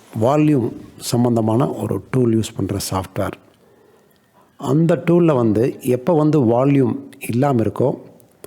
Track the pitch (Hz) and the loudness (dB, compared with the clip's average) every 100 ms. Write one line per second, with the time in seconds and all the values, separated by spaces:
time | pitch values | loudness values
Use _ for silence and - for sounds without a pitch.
0 | - 113 117 151 151 143 - - - - | -12 -2 0 2 2 2 -2 -8 -20 -16
1 | - 117 123 117 110 113 151 - 107 107 | -4 0 0 0 0 0 -2 -4 -6 -6
2 | - 131 117 113 107 - 95 95 - 92 | -4 0 2 0 -2 -6 -6 -4 -4 -6
3 | 95 - 92 - _ _ _ _ _ _ | -6 -6 -6 -8 _ _ _ _ _ _
4 | _ _ _ _ _ - - 151 165 165 | _ _ _ _ _ -10 -2 2 2 0
5 | - 175 165 131 117 104 135 - 127 123 | 2 2 4 2 2 2 0 -2 -2 -2
6 | - 156 151 151 113 117 139 139 117 113 | 0 2 2 2 2 2 2 2 0 -2
7 | - - - 113 143 120 101 - 127 185 | -10 -16 -6 -2 0 0 -2 0 -2 -2
8 | - - _ _ | -12 -20 _ _